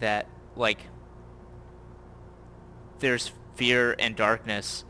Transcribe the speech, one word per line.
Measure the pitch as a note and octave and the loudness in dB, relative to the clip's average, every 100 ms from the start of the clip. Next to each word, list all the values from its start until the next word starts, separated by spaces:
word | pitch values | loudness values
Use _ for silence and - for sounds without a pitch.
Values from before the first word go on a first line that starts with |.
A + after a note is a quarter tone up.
that, | A2 G#2 - - - B2 | -2 0 -4 -14 -16 -2
like, | A2+ G#2+ - - - - - - - - - - - - - - - - - - - - - - | 0 0 -8 -20 -20 -20 -20 -20 -20 -20 -20 -20 -20 -20 -20 -20 -20 -20 -20 -20 -20 -20 -20 -2
there's | C3+ A#2+ - - - - | 0 0 -2 -12 -18 0
fear | B2 B2 A#2+ - | 4 4 4 0
and | A2+ G#2+ | -2 2
darkness | G#2+ A2+ A2+ G#2 - - | 2 2 -2 -6 -6 -10